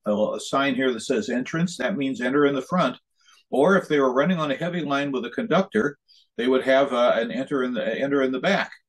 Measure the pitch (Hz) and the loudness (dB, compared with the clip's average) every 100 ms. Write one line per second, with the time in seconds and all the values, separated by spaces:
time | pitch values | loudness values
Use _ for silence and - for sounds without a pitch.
0 | 208 208 - 143 - - 139 120 135 113 | -2 0 0 -2 -4 0 0 0 0 -2
1 | - 120 110 120 131 160 180 - 127 139 | -2 -2 -2 -4 -4 -2 -2 -2 -4 -2
2 | 135 117 123 139 143 139 127 180 139 123 | -4 -4 -2 2 2 0 -2 0 -2 -4
3 | _ _ _ _ - 127 160 190 - 147 | _ _ _ _ -6 2 4 4 2 2
4 | 135 127 156 180 151 131 170 175 143 139 | 2 2 2 0 -2 -2 -4 -4 -2 -2
5 | 143 127 113 - 117 165 196 107 143 - | -2 -4 -6 -6 0 0 2 0 -2 -4
6 | _ _ _ - 123 131 127 135 143 120 | _ _ _ -4 2 2 4 4 4 4
7 | 120 113 117 113 135 143 127 120 107 113 | 4 2 0 -4 -4 -2 -2 -2 -4 -2
8 | 139 143 131 131 165 190 - - | 0 0 0 0 0 0 -2 -10